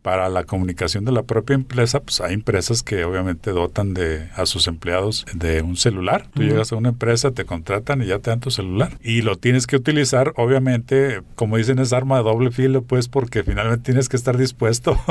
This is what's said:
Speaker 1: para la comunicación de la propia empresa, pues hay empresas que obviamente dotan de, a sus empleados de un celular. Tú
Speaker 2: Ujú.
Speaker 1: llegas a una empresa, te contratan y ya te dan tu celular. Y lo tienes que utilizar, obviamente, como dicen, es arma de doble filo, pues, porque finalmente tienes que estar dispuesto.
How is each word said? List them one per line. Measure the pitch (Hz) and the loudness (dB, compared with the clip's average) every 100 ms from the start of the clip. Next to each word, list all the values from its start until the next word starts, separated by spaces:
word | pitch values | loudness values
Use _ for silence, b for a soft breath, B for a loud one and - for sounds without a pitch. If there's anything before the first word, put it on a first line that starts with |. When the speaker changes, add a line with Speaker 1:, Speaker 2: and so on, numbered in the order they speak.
Speaker 1:
para | 95 92 92 | -2 0 0
la | 90 87 | -2 -2
comunicación | 95 90 87 90 101 107 | -2 -2 -2 -2 -2 0
de | |
la | 120 | 0
propia | - 113 110 | 0 -2 2
empresa, | 139 131 123 117 147 | 0 0 0 0 0
pues | - - | -4 -4
hay | 90 | -2
empresas | 101 - 92 - 113 | -2 0 -2 0 -2
que | - 98 | -2 -2
obviamente | 85 92 92 82 107 | -2 -2 -2 -4 -2
dotan | 90 87 - 98 | -2 0 -2 -2
de, | 90 82 80 80 - | 0 -2 -2 -6 -4
a | 87 | -2
sus | - 87 | 0 -2
empleados | 82 87 90 101 110 - 85 | -2 -2 0 0 -4 -6 -4
de | 82 80 | 0 0
un | 80 87 | 0 -2
celular. | 120 95 90 190 - | -2 -2 -2 -2 -2
Tú | 147 | -2
Speaker 2:
Ujú. | 143 | 2
Speaker 1:
llegas | 110 110 | 2 0
a | 113 | 0
una | 123 | -2
empresa, | 120 117 117 139 | 0 0 2 0
te | 123 | -2
contratan | 92 85 82 101 117 139 | -6 -8 -4 -4 -2 -2
y | 101 | 0
ya | 101 | -2
te | 117 | -2
dan | 117 | -2
tu | 131 | -2
celular. | 113 92 95 175 - | -4 -2 0 -2 -2
Y | 113 117 | -2 0
lo | 107 95 | 0 0
tienes | 120 127 120 | 2 2 2
que | 139 | 0
utilizar, | 139 151 135 - 143 143 | 2 2 2 2 2 2
obviamente, | 120 135 131 120 117 135 139 101 - - | 2 4 2 0 2 2 2 -2 -8 -4
como | 110 110 | 0 2
dicen, | 113 131 | 2 2
es | 131 | 2
arma | 127 135 131 | 0 2 2
de | |
doble | 110 113 127 | 4 2 2
filo, | 123 131 131 | 2 2 2
pues, | 120 123 120 | 2 0 2
porque | 139 123 110 | -2 0 -2
finalmente | 95 101 110 117 | 0 0 2 0
tienes | 127 127 131 | 2 2 2
que | 123 | 0
estar | 127 120 | 0 2
dispuesto. | 127 - 113 120 127 113 - | 0 2 0 2 2 0 0